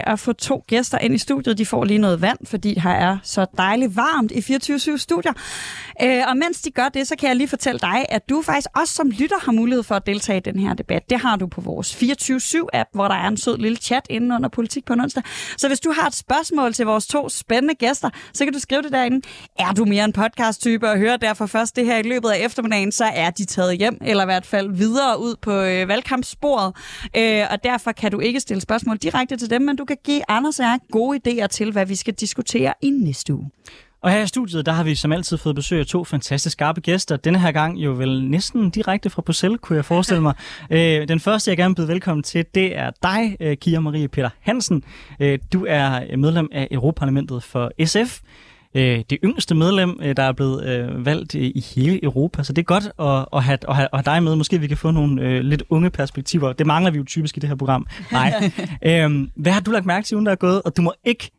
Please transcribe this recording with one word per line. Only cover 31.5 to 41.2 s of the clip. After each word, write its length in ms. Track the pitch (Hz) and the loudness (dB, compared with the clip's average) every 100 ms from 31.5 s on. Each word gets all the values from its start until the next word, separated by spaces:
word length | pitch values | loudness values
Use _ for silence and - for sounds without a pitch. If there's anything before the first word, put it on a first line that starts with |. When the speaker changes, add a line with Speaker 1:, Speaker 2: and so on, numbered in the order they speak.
| - 214 | -2 -2
Speaker 1:
hvad 140 | 202 190 | 0 -2
vi 80 | |
skal 200 | 196 - | -2 -4
diskutere 600 | 202 208 - - 240 254 - | -6 -6 -6 -4 0 0 0
i 80 | 277 | 0
næste 440 | 277 175 135 - | 2 0 -2 -4
uge. 160 | 139 147 - - - - _ | -4 -6 -14 -20 -20 -20 _
Speaker 2:
Og 80 | 180 | 0
her 120 | 202 | 2
i 40 | 202 | 2
studiet, 400 | 254 226 165 151 | -2 -4 -2 0
der 60 | |
har 120 | 165 | 2
vi 100 | 160 | 2
som 180 | 143 151 | 2 2
altid 240 | 165 180 160 | 0 0 -2
fået 200 | 160 143 | -2 -2
besøg 240 | - 170 | 0 -2
af 60 | 143 | 0
to 180 | 180 | -2
fantastisk 480 | 170 147 - 139 165 | -2 -4 -2 -2 -2
skarpe 280 | - 147 165 | -2 0 0
gæster. 360 | 160 180 - 143 | 0 0 0 -2
Denne 220 | 160 185 | 2 2
her 140 | 175 | 2
gang 260 | 151 156 180 | 2 0 -2
jo 140 | 151 | -2
vel 320 | 127 131 131 | 0 0 0
næsten 460 | 131 156 - 247 196 | 0 0 0 0 0
direkte 400 | 214 - 196 196 | 0 0 0 -2
fra 120 | - | -4
Bruxelles, 360 | - 160 185 233 | -2 0 0 0
kunne 140 | - 156 | 0 0
jeg 80 | |
forestille 380 | 143 175 185 175 | 2 2 4 4
mig. 120 | 156 139 | 2 0
Speaker 3:
<laughs> 60 | - - - | -6 -16 0
Speaker 2:
Øh, 380 | 160 165 156 151 | 2 4 2 2
den 120 | 165 | 0